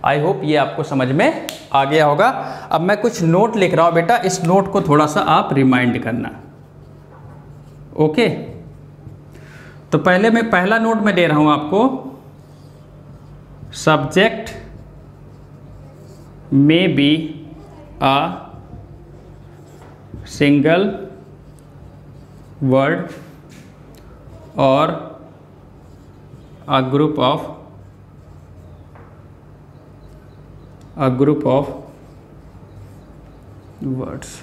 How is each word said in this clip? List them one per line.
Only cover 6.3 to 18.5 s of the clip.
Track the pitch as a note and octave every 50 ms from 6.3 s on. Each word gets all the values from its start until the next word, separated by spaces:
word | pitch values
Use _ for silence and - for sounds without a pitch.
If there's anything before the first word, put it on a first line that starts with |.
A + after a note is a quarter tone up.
| - - - - - - - - - - - - - - - - - - - - - - - - - - - - - - - - -
ओके, | - D3+ D3+ - - A#3 F#3 - - - - - - - - - - - - - - - - - - - - - - - - - - - - - - - -
तो | - D#3
पहले | - F3+ F3+ F#3 G#3 A3+
मैं, | A3+ A#3 A3+ A3+
पहला | G#3 F3+ F3+ G3+ A3 A3+
note | A3+ A3+ A3+
मैं | G#3+ G#3 G#3 F#3+
दे | E3+ F3
रहा | D#3 D3+ D3
हूँ | D3+ D3+
आपको, | D3 C#3+ D3+ - F#3 G3+ A#3+ C4 - - - - - - - - - - - - - - - - - - - - - - - - - - - - - - - - - - - -
subject | - - - D3+ D#3 D3+ C#3 C3+ - F3+ G3+ A3+ - - - - - - - - - - - - - - - - - - - - - - - - - - - - - - - - - - - - - - - - - - - - -
may | C#3 C#3+ D3 D#3+ E3+ F#3 F3+ C#3+
be | C#3 C#3+ C#3+ D3+ E3 D#3 D3+ - - - - - - - - - - - - - -
a | C#3 C3+ C3+ C#3+ D#3 F3 F3+ - - -